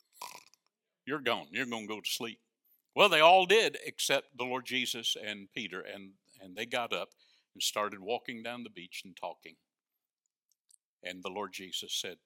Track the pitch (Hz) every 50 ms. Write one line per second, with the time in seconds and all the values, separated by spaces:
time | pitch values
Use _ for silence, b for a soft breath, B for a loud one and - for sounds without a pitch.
0 | _ _ _ - - - - - - - _ _ _ _ _ _ _ _ _ _
1 | _ - 143 151 131 117 117 95 73 73 85 117 135 120 117 110 107 101 110 104
2 | - - - - 120 113 107 - _ _ _ _ _ _ _ _ _ _ - 139
3 | 196 208 170 151 156 170 185 190 180 175 202 226 208 - 139 - - 151 - -
4 | - - 143 135 - - - 120 123 127 123 131 123 - 127 127 123 117 - 120
5 | 113 - - 98 101 104 104 101 98 - - 135 110 95 90 92 - 98 101 101
6 | 98 95 98 _ _ _ - - 95 95 92 104 120 120 127 123 117 113 107 87
7 | 95 - b b b b b b b b - 98 - - - 107 104 104 104 98
8 | 92 101 120 113 - - 123 113 113 117 120 120 117 113 104 90 85 90 - -
9 | - 95 85 - - 87 82 - - 82 80 _ _ _ _ _ _ _ _ _
10 | _ _ _ _ _ _ _ _ _ _ _ _ _ _ - - _ _ _ _
11 | - 90 90 92 90 95 92 104 101 95 - - 95 92 - - 92 90 - -
12 | - 98 87 82 _